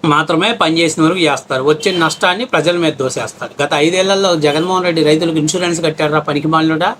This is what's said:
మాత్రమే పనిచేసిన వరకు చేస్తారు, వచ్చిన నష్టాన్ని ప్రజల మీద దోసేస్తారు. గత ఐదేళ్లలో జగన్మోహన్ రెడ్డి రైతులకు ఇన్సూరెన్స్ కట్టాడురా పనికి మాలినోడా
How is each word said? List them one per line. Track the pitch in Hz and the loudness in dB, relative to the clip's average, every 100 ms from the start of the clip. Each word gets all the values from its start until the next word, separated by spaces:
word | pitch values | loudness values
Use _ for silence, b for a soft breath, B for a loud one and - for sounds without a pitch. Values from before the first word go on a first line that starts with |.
| 160 | 2
మాత్రమే | 151 156 165 202 233 | 0 2 0 0 0
పనిచేసిన | 165 165 165 160 160 | 0 2 0 2 0
వరకు | 185 160 | 2 0
చేస్తారు, | 139 - 135 135 | 0 -4 -2 0
వచ్చిన | 151 196 180 | 0 0 0
నష్టాన్ని | 160 - 190 185 247 | 0 0 -2 -2 -2
ప్రజల | 170 156 175 | 0 0 0
మీద | 160 147 | -2 -2
దోసేస్తారు. | 131 127 113 - - - | -4 -4 -8 -10 -14 -4
గత | 143 151 | -2 2
ఐదేళ్లలో | 156 185 190 196 196 165 147 | 2 2 2 2 2 2 2
జగన్మోహన్ | 147 180 185 180 | 0 0 0 0
రెడ్డి | 165 156 | 2 2
రైతులకు | 156 170 160 | 2 2 0
ఇన్సూరెన్స్ | 151 180 175 170 160 | 0 0 -2 -2 -2
కట్టాడురా | 156 151 151 151 | -2 -2 0 -2
పనికి | 147 151 | -2 0
మాలినోడా | 160 160 156 180 - | 0 0 0 -2 -4